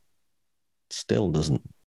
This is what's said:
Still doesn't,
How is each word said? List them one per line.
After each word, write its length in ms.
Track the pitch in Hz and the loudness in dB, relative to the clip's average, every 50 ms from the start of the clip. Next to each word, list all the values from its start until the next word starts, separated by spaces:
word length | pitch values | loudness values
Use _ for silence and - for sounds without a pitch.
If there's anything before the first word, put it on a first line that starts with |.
| _ _ _ _ _ _ _ _ _ _ _ _ _ _ _ _ _ - | _ _ _ _ _ _ _ _ _ _ _ _ _ _ _ _ _ -14
Still 400 | - - - - 113 113 104 85 | -12 -8 -2 0 0 2 2 2
doesn't, 320 | 78 78 78 - 131 - - - - _ _ | 0 0 0 0 0 -2 -4 -8 -20 _ _